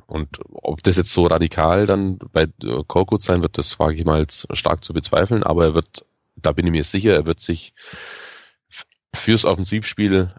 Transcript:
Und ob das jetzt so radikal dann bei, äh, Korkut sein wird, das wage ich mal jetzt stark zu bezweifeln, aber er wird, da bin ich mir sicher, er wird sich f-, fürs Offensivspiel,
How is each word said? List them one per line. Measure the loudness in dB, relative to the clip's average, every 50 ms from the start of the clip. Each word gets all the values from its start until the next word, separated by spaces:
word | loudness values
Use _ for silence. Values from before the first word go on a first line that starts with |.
| -12
Und | -10 -8 -8 -8 -8 -10 -14 -18 -16 -16
ob | -10 -6 -6 -6 -2 0
das | 2 2
jetzt | 2 0 0 2
so | 2 4
radikal | 4 4 4 2 0 2 2 2 4 4 4 2
dann | 2 2 0 0 -2 -4 -6 -8 -4 0
bei, | 0 0 0 -2 -6 -8
äh, | -6 -6 -6 -4
Korkut | -2 0 0 2 2 0 -2 0
sein | 0 0 2 0
wird, | 0 -2 -4
das | -6 -6 -2 0
wage | 0 0 0
ich | 0 0
mal | 2 2 2
jetzt | 2 0 -4 -8 -12 -10 -8
stark | -4 -2 -2 -2 -2 -4
zu | -6 -6
bezweifeln, | -6 -4 0 2 2 2 2 0 0 0
aber | 0 2 4 2
er | 4 4
wird, | 2 0 -2 -6 -20 -20 _ _ _ _ _ _
da | -6 -2 -2 0
bin | 0 0
ich | 0 0
mir | 0 -2
sicher, | -2 -4 0 2 4 4
er | 4 2
wird | 0 -4 -4
sich | -4 -6 -6 -6 -8 -12 _ _ -20 -20 -20 -18 -18 -18 -18 -18 -20 -20 -20 -20 -20 _ _ _ _ _
f-, | -20 -20 -20 _ _ _ _ _ -14
fürs | -4 0 2 2 4 4
Offensivspiel, | 2 0 0 -2 -4 -4 -4 -4 -4 -2 0 2 4 4 4 2 0 -2